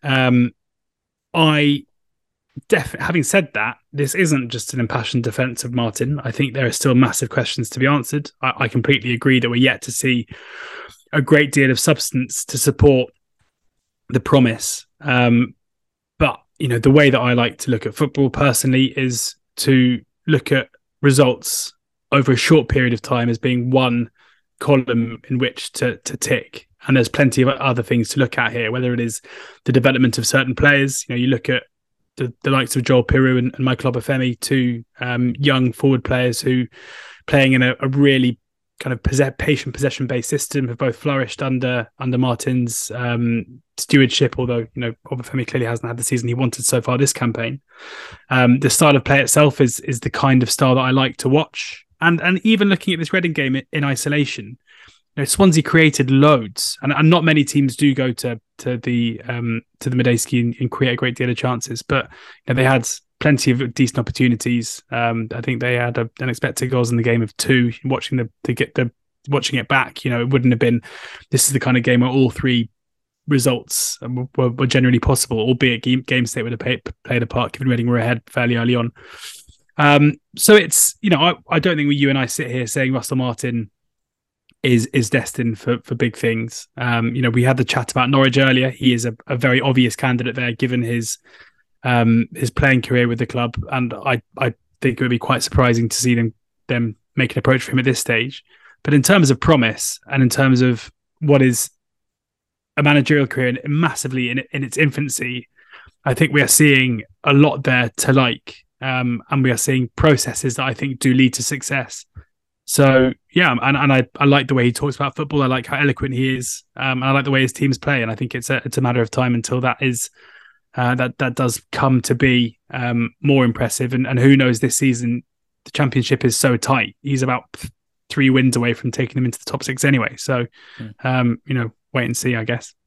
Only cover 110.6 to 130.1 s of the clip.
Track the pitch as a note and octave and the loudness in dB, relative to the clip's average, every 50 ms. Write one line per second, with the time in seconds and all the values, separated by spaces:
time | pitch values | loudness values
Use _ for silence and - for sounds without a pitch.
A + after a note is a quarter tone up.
110.6 | C3+ C3+ B2 - - C#3 C3 B2 - C3+ B2+ C3 C3 B2+ B2+ - A#2+ - D3+ C3+ | -4 -4 -4 -6 -6 -8 -8 -2 0 2 4 4 4 4 2 -2 -6 -6 -6 -8
111.6 | - - C#3+ C#3 A#2+ - - - - _ _ - - _ _ _ _ _ _ _ | -8 -6 -6 -6 -6 -8 -14 -20 -20 _ _ -20 -20 _ _ _ _ _ _ _
112.6 | _ - - - C#3 C3+ C3+ C3 C3 C3 B2+ _ _ _ _ E3+ F3+ D#3 B2 A#2 | _ -6 0 4 4 4 6 4 2 2 0 _ _ _ _ 2 2 2 2 0
113.6 | A#2+ C3 C#3 C#3 C#3+ C#3 C3+ C3 B2 - _ - C#3+ C#3+ C#3 C#3 C3 C3 C#3+ C3 | 0 0 0 2 2 4 4 2 2 0 _ 0 2 4 4 4 2 0 0 2
114.6 | B2 B2 A#2 - - C#3+ C3 - C#3+ C3+ - - D#3 C#3+ - C#3+ C3+ B2+ C3 B2+ | 2 0 0 -2 -6 -6 -4 -4 -6 -6 -6 -8 -8 -4 -2 0 0 0 -2 -4
115.6 | A#2+ - - C3+ D3 C#3+ C3+ - - C3+ C3 B2 C3 C3 C3 B2+ B2 - - - | -4 -6 -2 0 0 0 0 -2 -6 -6 -4 -4 -2 -2 -4 -4 -6 -10 -10 -12
116.6 | _ _ _ - C3 C3+ C3 B2+ C3 C3+ C3+ C#3 C#3 C#3+ C3+ C3 C3 B2+ - - | _ _ _ -6 -4 -4 -2 -2 0 0 0 0 0 0 0 0 0 0 -2 -2
117.6 | C#3+ C#3 C3 - - D3 C#3+ C3 A#2 A2 A2 G#2+ B2+ A#2 - B2 A#2+ - C3+ B2+ | -2 -2 -2 -2 -2 -4 -2 -2 -2 -4 -4 -6 -8 -8 -8 -10 -6 -4 -4 -4
118.6 | - - - - C3 B2 A#2+ B2 A#2 A2 - - B2+ B2 A#2+ A#2 A2+ - B2+ B2+ | -4 -4 -4 -2 0 0 0 0 -2 -2 -2 -2 0 0 0 -2 -2 -2 -4 -2
119.6 | B2+ B2+ B2 _ C#3+ C3 B2 A#2 - - _ _ _ - _ - _ _ _ _ | -2 -2 -2 _ -2 -4 -2 -4 -8 -12 _ _ _ -20 _ -20 _ _ _ _
120.6 | _ _ _ - B2 B2 B2+ B2+ B2+ B2+ B2 _ C#3 B2+ A#2+ - C3+ B2 A2+ - | _ _ _ -2 0 0 0 0 -2 -4 -2 _ -4 -4 -2 -2 -2 -2 -2 -4
121.6 | _ _ - - - C3+ C3 B2 - - C3+ A#2+ C3+ C3 B2+ B2 A#2+ A2+ - _ | _ _ -4 0 2 2 2 2 2 0 0 2 2 2 4 2 0 -2 -4 _
122.6 | _ _ - B2+ B2 A#2+ A#2+ A#2 A#2 A#2 _ _ - C#3+ C#3 C3+ B2+ A#2+ A2+ - | _ _ -10 -8 -6 -4 -2 -2 -4 -4 _ _ 0 2 2 4 4 2 0 0
123.6 | C3 A2 - - B2+ B2+ C3 B2+ B2+ B2+ C3 B2 A#2+ C3+ C#3 C3+ C3+ B2+ A#2+ A2+ | -4 -4 -2 -4 -4 -4 -2 -4 -2 -2 0 4 6 6 6 6 4 2 2 0
124.6 | - B2 - - C#3 C3+ B2 A#2 B2 A#2+ A#2+ A#2+ - _ _ _ _ _ _ _ | 0 -2 0 0 0 0 0 0 -2 -4 -4 -4 -8 _ _ _ _ _ _ _
125.6 | _ - _ - D3 C3+ - C3+ A#2+ - C#3 B2+ - B2+ A#2 - - C3+ B2 A#2 | _ -12 _ -2 -2 0 0 -2 0 0 -2 0 0 0 0 2 0 0 0 0
126.6 | - - C3+ B2+ A2 G2+ - _ _ C#3+ C#3 C3 C3 C3 B2+ B2+ - _ - - | 0 0 0 0 0 -4 -8 _ _ -4 -2 -2 0 -2 -2 -4 -6 _ -18 -16
127.6 | - - _ _ _ _ _ _ _ _ - D3 C#3 C3+ C3 C3+ C3 C3 A#2 B2 | -16 -16 _ _ _ _ _ _ _ _ -2 2 2 4 4 4 4 2 2 0
128.6 | A#2+ A#2+ A#2 - - B2 A2+ - B2+ A2+ - C3 B2+ B2 A2 - - - - C3+ | -2 -2 -4 -4 -6 -8 -4 -4 -6 -4 -2 -4 -4 -4 -4 -8 -12 -10 -10 -8
129.6 | - - C3 C3 - C#3 C3+ B2+ A2+ - | -8 -8 -6 0 2 2 2 2 0 -2